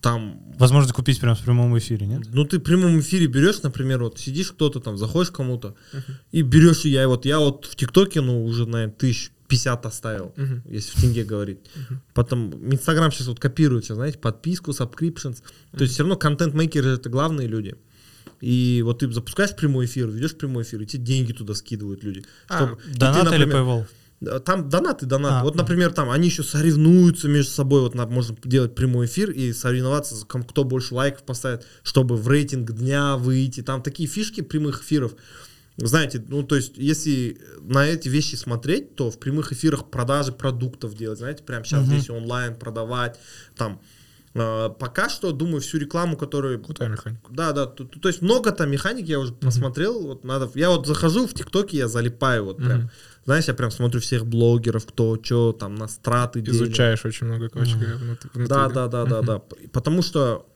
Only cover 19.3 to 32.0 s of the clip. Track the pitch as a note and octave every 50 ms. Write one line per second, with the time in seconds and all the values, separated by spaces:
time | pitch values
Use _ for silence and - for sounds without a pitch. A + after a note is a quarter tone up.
19.3 | - - G3 G3+ G3+ - E3 D3 C3+ C3 B2 A#2+ - C3 B2 A2+ G#2+ A2 C3 D#3
20.3 | D#3 - - C#3 B2+ A#2+ A2+ - - G#2+ G#2+ G#2+ - C3+ B2 A#2 C3 C3 B2+ A#2
21.3 | A#2+ - A2+ G2+ G#2+ G2+ - - A#2+ G#2 G#2 G2+ G2 F#2+ G#2+ G#2+ F#2+ F#2+ G2 -
22.3 | - - _ - F#3+ E3+ D3 B2 A#2 - - - C#3 B2 C3 C3 C#3 E3+ F3+ E3
23.3 | E3+ D#3+ C#3+ - - C3+ B2+ B2+ B2 A#2 A2 - - _ _ _ _ _ - G2
24.3 | - C3 - - F#3 F#3+ D#3+ C#3 C#3 F#3 D#4+ F4+ C#4+ - D3 B2+ C3+ C3+ C#3+ C#3+
25.3 | C3 B2 B2 C#3+ D#3 E3 F3+ A2+ F3 E3+ F3 F3 F3 - D3+ B2 B2 D3 E3+ F3
26.3 | E3+ - D3 - - D3 D3+ E3+ D#3 D3 D#3 D#3+ F3 F3+ F3+ F3 E3 - - D3
27.3 | C#3+ D3 C#3 C3+ - - C#3+ C3 C#3 C#3+ B2+ A#2+ A#2+ B2 A#2+ A2+ A#2+ B2 B2 A#2
28.3 | A2+ - - B2+ B2 C3+ B2+ A#2 B2 - C3 B2+ B2 B2 A#2+ A#2 A#2+ F3 G3+ G#3
29.3 | F3 C3 C3 B2 A2+ A2+ - B2+ B2 B2+ B2+ C3 C#3 D3 C#3+ - A#2 A2 G#2+ -
30.3 | - C3 A#2+ - - - C#3 B2+ B2+ B2+ B2 - B2 B2 C3 C#3+ C#3 - - -
31.3 | B2+ A#2+ - C3 B2 A2+ - - - - _ - - C#3